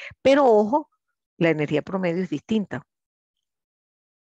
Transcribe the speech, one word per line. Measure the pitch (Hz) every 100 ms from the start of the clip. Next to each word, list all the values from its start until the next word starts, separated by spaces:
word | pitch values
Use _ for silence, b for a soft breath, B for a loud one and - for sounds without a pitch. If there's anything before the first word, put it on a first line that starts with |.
| B -
Pero | 262 277 269
ojo, | 214 208 269 302 _ _ _ _ _
la | 165
energía | 156 147 147
promedio | - 185 180 170
es | 185
distinta. | 147 - 220 190 131 - _ _ _ _ _ _ _ _ _ _ _ _ _